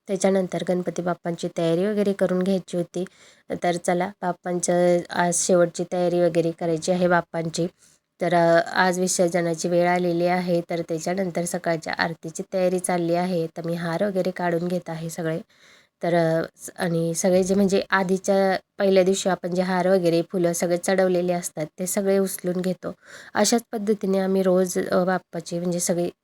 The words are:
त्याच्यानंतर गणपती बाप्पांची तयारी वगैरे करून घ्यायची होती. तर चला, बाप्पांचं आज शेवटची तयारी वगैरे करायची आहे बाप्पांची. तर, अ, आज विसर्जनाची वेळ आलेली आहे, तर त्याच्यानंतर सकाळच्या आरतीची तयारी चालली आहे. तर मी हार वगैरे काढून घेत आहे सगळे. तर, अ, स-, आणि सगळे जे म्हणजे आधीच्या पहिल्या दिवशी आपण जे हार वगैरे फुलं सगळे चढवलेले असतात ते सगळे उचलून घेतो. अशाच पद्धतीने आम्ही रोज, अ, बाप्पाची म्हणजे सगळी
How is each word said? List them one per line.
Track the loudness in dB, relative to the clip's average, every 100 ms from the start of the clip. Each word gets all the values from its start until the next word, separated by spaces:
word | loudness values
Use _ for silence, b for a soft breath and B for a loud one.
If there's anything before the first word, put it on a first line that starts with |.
| -8
त्याच्यानंतर | 0 2 2 0 -4 -2
गणपती | -2 -2 -4
बाप्पांची | -4 -4 -6 -6 -6 -2
तयारी | 0 2 0
वगैरे | 0 0
करून | 0 0 0
घ्यायची | 0 0 -2 -6
होती. | -4 -6 -10 b b b -10 -4
तर | -2 -2
चला, | 0 -2 -2 -4
बाप्पांचं | -6 -6 -4 -2 0 2 4 2 0
आज | -2 0 0 2
शेवटची | 4 4 0 -6
तयारी | -2 0 2
वगैरे | 2 2 0
करायची | -2 -2 -2 0
आहे | 0 4
बाप्पांची. | 2 0 -4 -6 -4 -4 b b b _ _
तर, | 0
अ, | 4 4 4 2
आज | 2 2 2
विसर्जनाची | 0 2 2 2 0 -2 0
वेळ | 2 2
आलेली | 2 0 0 0
आहे, | 0 0 -2
तर | -2 -6
त्याच्यानंतर | -4 -6 -4 -4 -4 -4 -4
सकाळच्या | -4 -2 -4 -4
आरतीची | -4 -4 -4 -10 -12 -6
तयारी | -2 0 0
चालली | -2 -2 0 0
आहे. | 0 -2 -4
तर | -6 -6
मी |
हार | -6 -4 -2
वगैरे | -2 -2 -2
काढून | -2 -2 0 -2
घेत | -4 -6
आहे | -8 -8
सगळे. | -6 -4 -6 -8 b b b b _
तर, | 0
अ, | 2 2 2 -2 -8
स-, | -16 -6
आणि | -2 0 -2
सगळे | 0 2 4
जे | 4 2
म्हणजे | 2 2 0
आधीच्या | 0 0 0 2 2 2 0 -4 -2
पहिल्या | 2 4
दिवशी | 4 2 0
आपण | -2 -2 -2
जे |
हार | 0 0 2
वगैरे | 4 4 2 0
फुलं | 0 0
सगळे | 0 0 0
चढवलेले | 0 2 2 2 0
असतात | -2 -6 -8 -8 -8
ते | -6
सगळे | -2 2 2
उचलून | 0 -2 -4 -2
घेतो. | -4 -6 -8 -12 B B B
अशाच | -2 2 2 -2
पद्धतीने | -6 -2 -2 0 0
आम्ही | 2 2
रोज, | 4 4 2 -2
अ, | -2 0
बाप्पाची | 0 -2 -4 -12 -8 -6
म्हणजे | -2 -2
सगळी | -2 -2 -2 -6